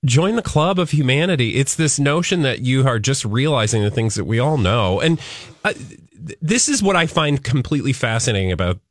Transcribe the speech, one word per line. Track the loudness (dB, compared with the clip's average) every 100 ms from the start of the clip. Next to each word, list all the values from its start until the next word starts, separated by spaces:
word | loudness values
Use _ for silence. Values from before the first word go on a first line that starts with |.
| 2
join | 2 2 0
the |
club | -2 0 2 0
of | 0
humanity. | 0 2 2 2 0 0 0
It's | -2 0
this | -2 0
notion | 0 0 0 0
that | 0 -2
you | 0 2 2
are | 0
just | -2 -2 -2
realizing | -2 0 0 0 0
the | 0
things | 0 -2 -2
that | -2
we | 0
all | 0 2
know. | 2 2 2 2
And, | 0 0 -4 -18 -20 -6 -6
uh, |
th-, | -6 -12 -20 -20 -18 -16 -6
this | 0 0 2
is | 2
what | 2 2
I | 2
find | 0 0 0
completely | 0 -2 0 -2 0
fascinating | -2 0 0 0 0 0
about | 0 0 -2 _